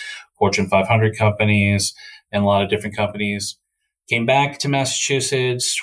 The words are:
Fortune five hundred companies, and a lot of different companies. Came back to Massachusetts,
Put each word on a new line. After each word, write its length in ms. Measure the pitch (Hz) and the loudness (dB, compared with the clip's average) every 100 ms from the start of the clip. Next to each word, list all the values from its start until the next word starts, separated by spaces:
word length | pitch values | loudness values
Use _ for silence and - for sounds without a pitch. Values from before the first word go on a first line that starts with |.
| - - - _ | -14 -16 -18 _
Fortune 300 | 101 101 92 | 0 0 2
five 180 | 98 95 | 2 4
hundred 300 | 110 110 - | 2 2 2
companies, 800 | 107 104 107 104 101 101 - - - - _ | 0 2 2 4 4 2 -2 -6 -20 -20 _
and 120 | 101 | 0
a 40 | 101 | 2
lot 160 | 101 | 2
of 60 | 98 | 2
different 260 | 104 107 | -2 -4
companies. 600 | 104 104 104 104 101 - - _ _ _ _ - | -4 -4 -2 -4 -4 -8 -12 _ _ _ _ -4
Came 160 | 120 117 | -2 2
back 320 | 135 143 - | 2 2 -2
to 100 | 143 | -2
Massachusetts, 1120 | 139 131 - - 135 - 135 127 123 - - | 0 0 -2 -2 -2 0 0 0 -2 -4 -4